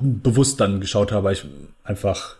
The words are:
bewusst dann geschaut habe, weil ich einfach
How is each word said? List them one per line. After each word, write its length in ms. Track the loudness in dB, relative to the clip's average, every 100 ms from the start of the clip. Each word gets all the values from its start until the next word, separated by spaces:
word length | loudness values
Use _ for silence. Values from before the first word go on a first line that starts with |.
bewusst 600 | -2 0 2 4 2 2
dann 200 | 0 0
geschaut 300 | 0 0 2
habe, 120 | 2
weil 80 | 0
ich 100 | -2 -6 -16 -20 -14
einfach 520 | -8 -4 -2 -2 -8